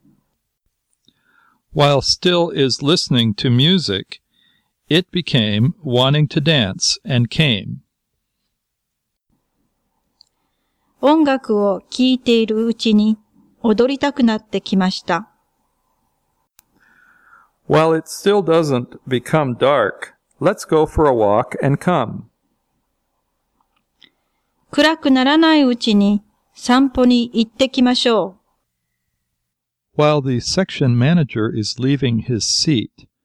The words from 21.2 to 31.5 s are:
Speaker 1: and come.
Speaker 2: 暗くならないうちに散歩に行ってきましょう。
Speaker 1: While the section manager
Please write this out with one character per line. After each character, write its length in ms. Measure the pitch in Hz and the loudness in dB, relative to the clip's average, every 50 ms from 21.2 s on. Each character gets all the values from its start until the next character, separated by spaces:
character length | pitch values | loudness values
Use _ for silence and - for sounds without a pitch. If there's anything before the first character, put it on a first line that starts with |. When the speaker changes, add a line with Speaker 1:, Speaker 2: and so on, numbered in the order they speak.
| 107 101 104 110 131 - - - - | 2 2 2 0 0 -2 -6 -4 -2
Speaker 1:
and 120 | 135 143 - | -2 -2 -2
come. 460 | - 180 180 151 117 113 - - - _ _ _ _ _ _ _ _ _ _ _ _ _ _ _ _ _ _ _ _ _ _ _ _ _ _ _ _ _ _ _ _ _ _ _ _ _ _ _ _ _ _ _ _ _ _ _ _ - | -2 -2 0 0 -2 -4 -8 -14 -16 _ _ _ _ _ _ _ _ _ _ _ _ _ _ _ _ _ _ _ _ _ _ _ _ _ _ _ _ _ _ _ _ _ _ _ _ _ _ _ _ _ _ _ _ _ _ _ _ -8
Speaker 2:
暗 280 | - 285 294 311 320 311 | -2 0 2 2 0 0
く 140 | - 285 | 0 2
な 120 | 262 254 254 | 2 2 2
ら 140 | 269 302 320 | 2 4 4
な 180 | 330 320 311 | 4 4 4
い 80 | 302 277 | 4 2
う 100 | 247 247 | 2 0
ち 200 | 240 - 233 208 | -2 -2 0 2
に 260 | 202 202 202 208 202 - _ _ _ _ _ _ | 2 2 2 0 -2 -4 _ _ _ _ _ _
散 360 | - - - 247 262 277 269 | -12 -2 2 2 4 2 2
歩 160 | - 262 247 | 2 2 2
に 260 | 247 247 240 240 240 240 | 2 2 2 0 -2 -2
行 140 | 220 226 226 | -2 -2 -2
っ 40 | |
て 180 | _ - 269 262 | _ -2 -2 -2
き 120 | - 277 | 0 0
ま 140 | 254 247 247 | 0 2 0
し 140 | 240 - 254 | 0 0 0
ょ 280 | 226 202 165 190 185 _ _ _ _ _ _ _ _ _ _ _ _ _ _ _ _ _ _ _ _ _ _ _ _ _ _ _ _ _ _ _ - | 0 0 -2 -4 -8 _ _ _ _ _ _ _ _ _ _ _ _ _ _ _ _ _ _ _ _ _ _ _ _ _ _ _ _ _ _ _ -2
う。 60 | - | 0
Speaker 1:
While 200 | 151 151 151 147 | 0 2 2 0
the 200 | 131 135 127 117 | -2 -2 -4 -4
section 560 | - - - 180 190 - - - - 127 120 120 | -4 -4 -2 -2 -2 -4 -2 -2 0 0 2 2
manager 600 | 120 151 175 175 151 117 - 117 107 117 | 2 2 2 2 0 0 -2 -4 -4 -4